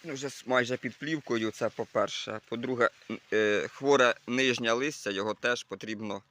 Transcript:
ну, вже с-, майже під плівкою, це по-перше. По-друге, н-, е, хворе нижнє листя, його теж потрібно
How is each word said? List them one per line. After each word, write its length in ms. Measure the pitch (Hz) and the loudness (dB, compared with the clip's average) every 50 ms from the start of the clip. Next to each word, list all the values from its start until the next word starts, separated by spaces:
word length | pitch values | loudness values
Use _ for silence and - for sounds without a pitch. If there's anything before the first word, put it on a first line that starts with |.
| - | -10
ну, 100 | 165 143 | -10 -8
вже 140 | 131 143 | -6 -8
с-, 160 | 135 - - - | -8 -10 -10 -2
майже 300 | 117 127 127 123 117 127 | 2 2 2 2 2 -2
під 180 | - - 123 - | -4 -4 -8 -8
плівкою, 560 | - 143 151 160 151 - - 120 113 110 110 | -6 -6 -4 -4 -4 -2 -2 0 0 0 -2
це 180 | - - 120 107 | -2 -2 -4 -2
по-перше. 720 | - - 113 - - 113 101 101 - - - - 107 110 _ - | -2 -4 -8 -2 0 0 0 0 -2 -8 -8 -8 -8 -10 _ -8
По-друге, 400 | 117 117 117 123 127 120 120 - _ - - - | -6 -4 -2 -4 2 2 2 2 _ -4 -10 -10
н-, 100 | 110 - - _ - | -10 -10 -6 _ 2
е, 340 | 107 107 104 104 98 73 | 2 4 4 2 2 0
хворе 480 | - - - 139 139 143 135 127 120 - - _ | -4 -8 -2 4 4 6 8 6 4 4 0 _
нижнє 440 | - 120 131 135 131 120 117 120 113 | -2 0 2 2 2 2 0 2 0
листя, 400 | 113 123 135 151 147 - - 104 | 2 2 0 -4 -6 -6 -6 -4
його 220 | 101 95 101 107 104 | -2 -2 -2 -2 -4
теж 300 | _ - 123 123 120 - | _ -2 -2 -2 -2 -4
потрібно 600 | _ 98 - - 110 110 104 110 104 98 98 _ _ | _ -12 -10 -8 -8 -8 -8 -6 -8 -8 -8 _ _